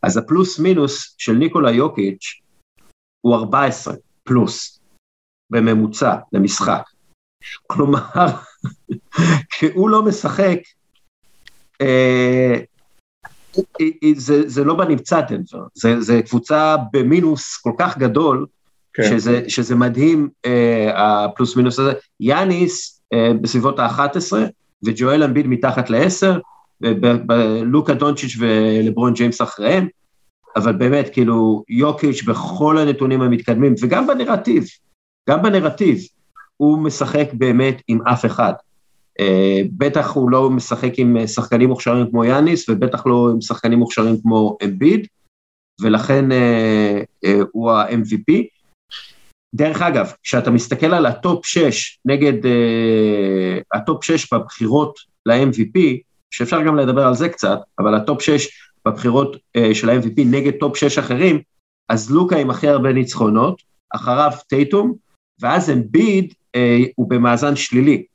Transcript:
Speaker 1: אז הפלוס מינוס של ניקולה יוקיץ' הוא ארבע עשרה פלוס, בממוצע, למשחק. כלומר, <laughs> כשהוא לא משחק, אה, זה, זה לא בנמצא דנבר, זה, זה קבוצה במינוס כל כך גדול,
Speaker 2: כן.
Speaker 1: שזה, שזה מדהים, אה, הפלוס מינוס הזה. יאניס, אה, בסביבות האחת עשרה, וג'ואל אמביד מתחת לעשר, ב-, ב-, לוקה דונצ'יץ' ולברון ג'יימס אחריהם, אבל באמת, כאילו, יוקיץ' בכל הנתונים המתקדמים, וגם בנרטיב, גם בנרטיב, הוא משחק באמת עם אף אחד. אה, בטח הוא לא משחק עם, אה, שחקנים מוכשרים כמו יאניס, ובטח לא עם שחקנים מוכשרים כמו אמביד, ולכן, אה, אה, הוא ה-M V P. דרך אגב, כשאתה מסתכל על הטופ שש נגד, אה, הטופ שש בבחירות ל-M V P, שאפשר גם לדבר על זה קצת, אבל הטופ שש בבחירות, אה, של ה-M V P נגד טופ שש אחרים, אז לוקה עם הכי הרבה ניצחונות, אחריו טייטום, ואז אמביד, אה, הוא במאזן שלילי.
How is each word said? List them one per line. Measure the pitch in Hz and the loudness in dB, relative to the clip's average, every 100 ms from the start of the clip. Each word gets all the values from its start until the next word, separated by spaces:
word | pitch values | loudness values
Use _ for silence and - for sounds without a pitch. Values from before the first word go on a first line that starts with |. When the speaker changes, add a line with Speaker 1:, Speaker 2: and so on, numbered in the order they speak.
Speaker 1:
אז | - 113 | 0 -2
הפלוס | - 165 180 - | 0 0 0 0
מינוס | 175 180 139 - - _ | 0 2 0 -4 -14 _
של | - | -2
ניקולה | 113 160 165 135 | 0 0 2 2
יוקיץ' | 117 151 - 98 95 - - _ _ _ _ _ _ _ _ | 2 0 -2 -4 -6 -14 -18 _ _ _ _ _ _ _ _
הוא | 123 117 | 0 0
ארבע | 107 131 | 0 0
עשרה | 139 - - - _ _ | 0 -4 -12 -14 _ _
פלוס, | - 127 95 - - _ _ _ _ _ _ _ _ | -2 0 0 -4 -16 _ _ _ _ _ _ _ _
בממוצע, | 117 113 110 107 - 127 98 - | -2 2 2 0 -2 -2 -2 -4
למשחק. | 98 98 - - - - _ _ _ _ _ - - _ | -2 0 0 -4 -4 -8 _ _ _ _ _ -20 -20 _
כלומר, | 180 143 143 - - 175 - - _ - - - | -2 0 0 -2 0 0 0 -14 _ -16 -16 -14
<laughs> | - _ - 170 151 - | -14 _ -2 2 2 -2
כשהוא | - 156 185 214 | -4 -2 0 2
לא | 214 214 | 4 2
משחק, | - 143 127 190 175 - _ _ _ _ _ _ _ - _ _ _ | -2 -4 0 0 0 -6 _ _ _ _ _ _ _ -20 _ _ _
אה, | 135 131 127 127 123 127 127 120 - _ _ _ _ _ - _ _ - - - 160 160 151 147 | 0 2 2 2 2 2 2 0 -6 _ _ _ _ _ -20 _ _ -6 -6 -4 -4 0 0 0
זה, | 127 147 151 | 2 2 2
זה | 127 | 0
לא | 143 | 0
בנמצא | 165 175 139 - 165 | 0 0 -2 0 -2
דנבר, | - 95 92 - - | 0 -6 -10 -14 -20
זה, | - 117 117 | -2 0 0
זה | 107 117 | 2 0
קבוצה | 113 120 - 151 156 151 113 | 2 -2 0 2 2 0 0
במינוס | 139 127 165 165 147 - - | 0 2 2 2 0 -6 -8
כל | 120 113 | -6 -2
כך | 175 - | -4 0
גדול, | 127 110 156 131 147 _ _ _ _ | 0 2 0 0 -4 _ _ _ _
Speaker 2:
כן. | - 110 | -2 0
Speaker 1:
שזה, | 117 107 123 120 | 2 2 0 -2
שזה | - 113 120 | -4 0 2
מדהים, | 123 120 151 160 143 _ 123 | 2 2 2 2 -2 _ -2
אה, | 123 117 113 107 98 104 104 104 | 2 2 2 0 2 2 2 0
הפלוס | - 120 131 | -2 -2 2
מינוס | 123 120 | 0 2
הזה. | 135 135 _ _ | -2 -2 _ _
יאניס, | 113 151 190 175 175 - - _ _ | 0 0 0 0 -2 -2 -14 _ _
אה, | 117 117 110 | 0 2 0
בסביבות | 113 127 131 139 | 0 0 -2 -2
האחת | 117 123 143 185 | -4 -2 -2 -4
עשרה, | 175 202 220 - _ _ | -4 -4 -4 -6 _ _
וג'ואל | 107 113 127 151 | -6 -2 0 2
אמביד | 147 127 131 | 2 0 0
מתחת | 123 135 117 120 | 0 -2 -2 -2
לעשר, | 120 175 185 196 180 - _ _ _ | 0 0 2 0 0 -4 _ _ _
ב-, | 117 101 120 120 117 | -4 0 2 0 0
ב-, | 117 110 110 117 | 0 2 0 0
לוקה | 143 151 | 0 0
דונצ'יץ' | 127 143 143 131 113 | 0 0 -2 -6 -4
ולברון | 117 110 110 110 110 107 120 | 0 2 2 2 0 0 0
ג'יימס | 117 120 - | 2 -2 -2
אחריהם, | 117 - 107 185 - _ _ _ _ _ _ 110 | -6 -4 0 0 -2 _ _ _ _ _ _ -2
אבל | 107 | -2
באמת, | 95 127 143 139 | 0 2 2 0
כאילו, | - 117 117 110 107 - | 0 2 2 2 0 -2
יוקיץ' | 117 147 147 147 131 | 0 0 0 -2 -2
בכל | 104 98 90 90 151 156 | -4 -4 -4 0 2 4
הנתונים | 147 131 131 131 | 2 0 0 2
המתקדמים, | 127 117 120 113 139 113 | 2 0 0 2 2 2
וגם | 120 - 269 | 0 0 0
בנרטיב, | 262 247 220 - 214 185 _ _ _ _ _ - | -2 0 -2 2 0 0 _ _ _ _ _ -2
גם | 151 | 0
בנרטיב, | 208 196 151 - 190 107 185 _ _ _ - _ | 2 2 0 0 0 0 -4 _ _ _ -20 _
הוא | 147 151 | 2 2
משחק | 156 - 131 147 147 | 0 -4 -4 -2 -2
באמת | 127 131 120 135 131 - | -2 2 2 2 -2 -4
עם | 117 123 | -2 0
אף | 120 113 | 0 -2
אחד. | - 107 - _ _ _ _ _ - | 0 -2 -2 _ _ _ _ _ -4
אה, | 98 95 98 98 98 - | 0 2 2 0 -2 -2
בטח | 143 147 143 | -2 -2 -2
הוא | 147 123 | 0 2
לא | 131 185 | 2 2
משחק | 180 - 113 127 120 | 0 -4 -6 -4 0
עם, | 123 117 | 2 2
אה, | 110 | 0
שחקנים | - 113 117 127 | -6 -2 2 2
מוכשרים | 127 - 120 120 | 2 -2 0 0
כמו | 117 117 | 0 2
יאניס, | 135 156 165 - | 2 2 0 -2
ובטח | 104 127 - 127 | -2 0 -2 0
לא | 120 120 | 2 2
עם | 113 | 0
שחקנים | - 117 117 117 | -4 -4 0 2
מוכשרים | 117 - 113 110 | 2 0 0 2
כמו | 113 110 107 - | 2 2 2 -2
אמביד, | 101 95 143 214 214 _ _ _ _ _ _ _ | -6 0 2 2 -2 _ _ _ _ _ _ _
ולכן, | 107 110 113 135 135 | 0 0 0 0 2
אה, | 127 120 117 110 107 104 101 104 _ 95 | 2 2 2 2 0 0 -2 -6 _ 0
אה, | 101 98 | 0 0
הוא | 110 113 | -2 0
ה-M | 110 107 117 107 | 0 0 -2 -2
V | 107 127 | -4 0
P. | 185 - _ _ _ _ - - _ _ _ _ 110 | 0 0 _ _ _ _ -20 -20 _ _ _ _ -4
דרך | 151 151 | -2 0
אגב, | 175 131 95 - | -2 -2 -4 -8
כשאתה | - 123 120 | -4 -2 2
מסתכל | 117 - 127 160 | 0 0 -2 0
על | 175 151 | 2 0
הטופ | - 180 180 - | -2 -2 -2 -2
שש | 175 151 - - - 131 | 0 0 0 -8 -8 -4
נגד, | 139 143 123 127 | 0 2 0 0
אה, | 120 117 113 113 110 107 104 98 95 92 92 - | 0 0 0 2 2 2 0 0 0 -2 -4 -6
הטופ | 101 - 156 | -6 -4 -6
שש | - 160 - | -2 -2 0
בבחירות | 117 - - 110 139 147 - - _ - | -4 -4 -6 -2 0 -2 -8 -20 _ 0
ל-M | 117 135 113 | 2 2 0
V | 110 180 | -2 2
P, | 165 127 _ _ _ | 0 0 _ _ _
שאפשר | - 120 170 | -8 -4 0
גם | 156 151 | 0 0
לדבר | 131 127 131 | 0 2 2
על | 123 | 0
זה | 170 | -4
קצת, | - - - - - | -2 -4 -4 -6 -4
אבל | 104 107 | 0 0
הטופ | 107 143 | -2 -4
שש | - 147 - - - _ 110 | 0 0 -2 -12 -20 _ -6
בבחירות, | 107 120 127 139 - _ 120 | -2 0 0 0 -6 _ 0
אה, | 113 107 | 0 2
של | 117 | 2
ה-M | 123 | 0
V | 113 | 0
P | 110 127 | 0 2
נגד | 139 139 139 | 2 0 -2
טופ | 143 - | -6 -2
שש | 143 143 | -2 -2
אחרים, | 127 127 185 151 - _ _ _ _ | -4 0 2 0 -4 _ _ _ _
אז | 110 110 | -4 0
לוקה | 151 180 170 | 0 2 0
עם | 139 | -2
הכי | - 147 | -2 0
הרבה | 139 131 | 2 2
ניצחונות, | 131 120 - 110 110 139 185 _ _ _ - | 0 -2 0 0 2 0 -2 _ _ _ -8
אחריו | 92 127 147 127 _ | -4 0 0 -2 _
טייטום, | 135 143 202 233 240 _ _ _ _ | -2 0 0 -2 -6 _ _ _ _
ואז | 117 170 165 | -2 -2 0
אמביד, | 131 110 156 220 190 175 _ _ 123 | -2 0 0 2 0 -2 _ _ -2
אה, | 120 120 127 - | 2 2 2 -2
הוא | 120 | -2
במאזן | 127 120 120 147 143 | 0 2 0 0 -2
שלילי. | - 123 139 120 - | -2 2 2 2 -4